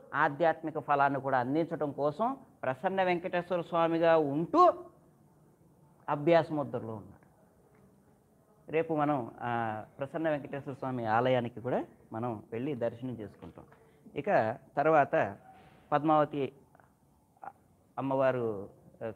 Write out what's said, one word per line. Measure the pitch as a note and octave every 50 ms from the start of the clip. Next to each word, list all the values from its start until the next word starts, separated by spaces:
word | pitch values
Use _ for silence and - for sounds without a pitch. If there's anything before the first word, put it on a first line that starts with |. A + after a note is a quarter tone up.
| - - -
ఆధ్యాత్మిక | C#3 D#3 E3 C#3+ C#3+ E3+ D#3+ D#3 - - D#3 - D#3
ఫలాన్ని | C3 D3+ D3 C#3 C#3 C#3 C#3+ C3
కూడా | C3+ C#3 C3 B2+
అందించడం | A#2+ B2+ C#3+ D#3+ E3+ D3 D#3+ C#3+ D3+ C#3+
కోసం | C3+ - C#3+ D3+ D3 - A3 B3 C4+ - - - - _
ప్రసన్న | - B2+ C3 - - F#3 F#3+ F#3+
వెంకటేశ్వర | F#3 F3+ F3+ E3+ E3+ F3+ - F3 F3 - F#3+ F3
స్వామిగా | E3 - F3 E3 E3 E3 E3 E3 E3+ E3 E3
ఉంటూ | D#3+ D#3 C#3 C#3 D3+ E3+ - - D#4+ F4+ F4 - - - - - _ _ _ _ _ _ _ _ _ _ _ _ _ _ _ _ _ _ _ _ _ - -
అభ్యాస | D3 D3 D3 E3+ E3+ E3 D#3 E3
ముద్రలో | D#3 D3 C#3 A#2+ A#2+ A#2 A2 A2+ A2
ఉన్నాడు. | G#2 F#2 F#2+ - - _ _ _ _ _ _ _ _ _ _ _ _ - - _ _ _ _ _ _ _ _ _ _ _ _ _ _ _ -
రేపు | D3+ D#3+ D#3+ D#3+ E3
మనం | D3+ D3 D3+ D3+ C3 A#2 A2+ - -
ఆ | B2 A#2+ A#2+ A#2 A#2 A2+ G#2+ G#2+ G#2 - - -
ప్రసన్న | C#3 C3 - D#3+ D#3+ D#3+
వెంకటేశ్వర | D3+ C#3+ C#3+ C#3 C#3+ C#3 C#3 D3 C3
స్వామి | - C3+ C3 B2+ B2 A#2
ఆలయానికి | A2 A2 A2+ B2+ B2+ B2+ B2 A#2+ A#2 - G#2+
కూడా | G#2+ B2 D3+ A3+ F4 - - - - -
మనం | - A2 A#2+ B2 A2+ G#2 - -
వెళ్ళి | A#2 A2+ B2+ D3+ C#3+
దర్శనం | A#2 A#2 A#2 A2+ A#2 C3 B2+
చేసుకుంటాం. | A#2+ A2 G2+ F#2+ - - F#2 E2 - - - - - - _ _ _ _ - - -
ఇక | D3 C#3+ G#3 F#3 C#3+ A2 A2 B2 - - - -
తర్వాత | C#3+ C#3+ D#3 D#3+ D3 C3+ - - D#3 B2+ G2 G2+ - - - - - - - - - - -
పద్మావతి | D3 D3 C#3+ D#3+ D#3 D3+ D3 D3 D3+ C#3+ C3+ - - - _ _ _ - - _ _ _ _ _ _ _ _ _ _ _ - - - _ _ _ _ _ _ _ - B2+
అమ్మవారు, | C3 C3+ C3+ C3+ C3+ C3 C3 B2 A#2 A2+ G#2 G2 G2+ - - - - - - - A#2
ఆ, | A2+ G#2